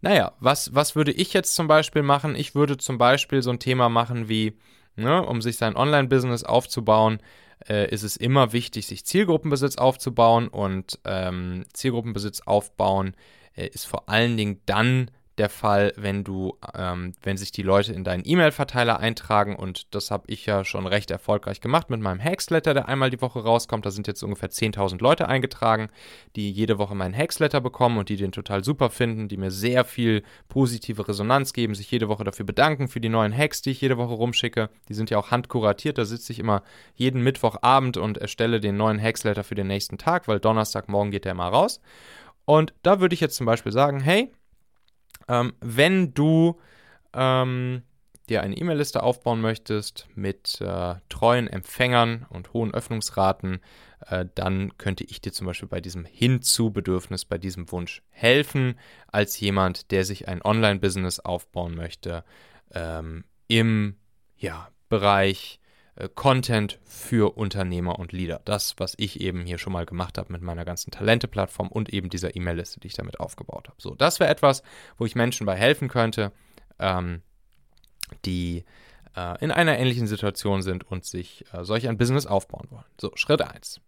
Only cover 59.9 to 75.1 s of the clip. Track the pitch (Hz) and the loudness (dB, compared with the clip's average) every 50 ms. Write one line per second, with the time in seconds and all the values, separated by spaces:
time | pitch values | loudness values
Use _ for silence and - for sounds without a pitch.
59.9 | 98 95 92 92 101 - - - 92 87 - 101 107 110 113 107 101 98 98 98 | 0 0 0 0 -4 -10 -8 -8 -10 -4 0 0 2 4 4 4 2 2 0 0
60.9 | 92 98 92 90 87 - - - 90 87 - _ _ 92 87 87 85 82 85 82 | 0 0 -4 -4 -6 -6 -6 -6 -6 -6 -6 _ _ -6 -6 -6 -6 -8 -10 -10
61.9 | - - - 98 85 85 82 _ _ _ - _ _ _ _ _ - 90 85 82 | -12 -12 -10 -10 -10 -10 -12 _ _ _ -20 _ _ _ _ _ -10 -8 -8 -6
62.9 | 82 80 80 80 82 82 - _ _ _ _ _ 117 113 113 113 110 107 104 104 | -6 -8 -8 -10 -12 -12 -14 _ _ _ _ _ 2 2 4 4 2 0 0 -4
63.9 | 98 _ _ _ _ _ _ _ _ _ - 92 85 82 82 - _ _ _ _ | -6 _ _ _ _ _ _ _ _ _ -8 -8 -8 -8 -16 -18 _ _ _ _
64.9 | - 107 98 101 101 98 98 98 95 - - - - _ _ _ _ _ _ _ | 0 2 4 6 6 6 4 2 0 -2 -8 -16 -18 _ _ _ _ _ _ _
65.9 | _ - 87 95 _ - - 135 131 131 127 - 120 110 107 98 - - _ _ | _ -12 -12 -12 _ 0 2 4 4 4 2 0 0 0 0 -2 -6 -12 _ _
66.9 | - - - - - 117 107 101 - - 110 98 92 101 95 90 90 87 87 90 | -20 -16 -8 -2 2 4 4 2 2 -2 -6 -4 -4 -4 -4 -4 -2 -4 -2 -4
67.9 | 87 - 92 82 - 90 92 82 82 - _ - 104 104 - - - - - - | -4 -6 -8 -10 -8 -8 -6 -6 -6 -8 _ -4 -4 -2 -2 -6 -6 -6 -6 -8
68.9 | - - 110 101 - - 92 95 87 90 87 87 87 85 - - 95 87 85 - | -4 -6 -6 -6 -6 -6 -6 -6 -4 -6 -6 -6 -8 -8 -8 -6 -6 -6 -6 -8
69.9 | - 85 - 87 - - 92 - 90 87 85 87 85 85 85 85 87 87 - - | -6 -8 -8 -8 -8 -10 -10 -10 -10 -10 -8 -8 -8 -8 -8 -10 -10 -10 -10 -12
70.9 | - - 104 104 117 120 - - - 101 95 - - - 92 92 - 110 107 101 | -10 -4 0 2 2 2 0 -4 -4 -4 -4 -4 -4 -6 -6 -6 -4 -6 -6 -4
71.9 | - 101 90 90 85 87 90 87 - 92 87 87 85 85 85 - - - - 95 | -4 -6 -6 -6 -8 -6 -6 -6 -6 -4 -6 -4 -4 -6 -8 -10 -14 -18 -16 -14
72.9 | - - - 90 87 - - - - - - - - - - - - _ - - | -10 -10 -10 -10 -8 -10 -12 -12 -12 -16 -16 -14 -14 -16 -16 -16 -20 _ -14 -14
73.9 | - - 135 165 170 - 185 151 151 - - 143 135 - _ - - - - - | -2 0 0 0 2 2 2 2 2 4 4 4 4 2 _ -16 -20 -20 -20 -20
74.9 | - _ 120 113 | -8 _ -6 -4